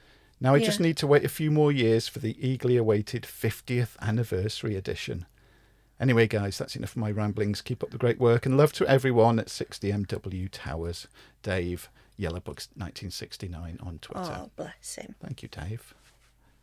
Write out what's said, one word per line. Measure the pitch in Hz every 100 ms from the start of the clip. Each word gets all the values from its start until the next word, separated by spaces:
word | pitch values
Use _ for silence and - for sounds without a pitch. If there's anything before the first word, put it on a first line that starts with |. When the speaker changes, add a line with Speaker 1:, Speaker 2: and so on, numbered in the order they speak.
| _ _ _ -
Speaker 1:
Now | 131 143
I |
just | - 208
Speaker 2:
Yeah. | 165
Speaker 1:
need | 156
to | 143
wait | 143 -
a |
few | - 156
more | 151 147
years | 139 113 113 -
for | -
the | 110 -
eagerly | 131 127 123 123
awaited | 110 104 104 120 -
fiftieth | - 117 - - 123 120 -
anniversary | 110 113 113 92 107 - 117 95
edition. | 92 95 - 101 - _ _ _ _ _ _ -
Anyway, | 131 117 113
guys, | 104 101 -
that's | - 120
enough | 113
of | 123
my | 107
ramblings. | 104 104 104 104 101
Keep | - 120
up | -
the | 123
great | 120 117
work | 120 117 131
and | 131
love | 151
to | - -
everyone | 135 131 120 113 113
at | -
sixty | - - - 101
M | 104 98
W | 101 95 92 95
Towers. | - - 80 85 85 - _ - _
Dave, | 104 92 87 87 - _ _ -
Yellowbugs | 85 87 - 71 - -
nineteen | 90 - 98
sixty-nine | - - - 92 82 85 85
on | 87 82
Twitter. | - - 175 -
Speaker 2:
Oh, | - -
bless | 170 - - -
him. | - -
Speaker 1:
Thank | - -
you, | -
Dave. | - 85 113 - _ _ _ _ _ _ _